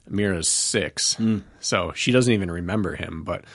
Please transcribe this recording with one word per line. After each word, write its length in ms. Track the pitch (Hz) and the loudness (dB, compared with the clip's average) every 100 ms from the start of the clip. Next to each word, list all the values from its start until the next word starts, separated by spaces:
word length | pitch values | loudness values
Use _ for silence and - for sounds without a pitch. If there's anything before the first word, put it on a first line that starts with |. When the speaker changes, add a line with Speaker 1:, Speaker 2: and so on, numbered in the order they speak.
| - | -8
Speaker 1:
Mira's 400 | 101 101 87 80 | -2 0 0 0
six. 680 | - - 107 78 - - - | 0 0 0 -2 -2 -2 0
Speaker 2:
Mm. 260 | 113 104 - - | 0 0 -4 -10
Speaker 1:
So 320 | - 104 82 | -2 0 -2
she 160 | - - | -2 4
doesn't 200 | 127 123 | 4 6
even 180 | 107 92 | 4 2
remember 460 | 85 87 110 92 - | -4 -2 -2 -2 -4
him, 260 | 85 82 | -8 -8
but 200 | 76 87 - | -6 -6 -8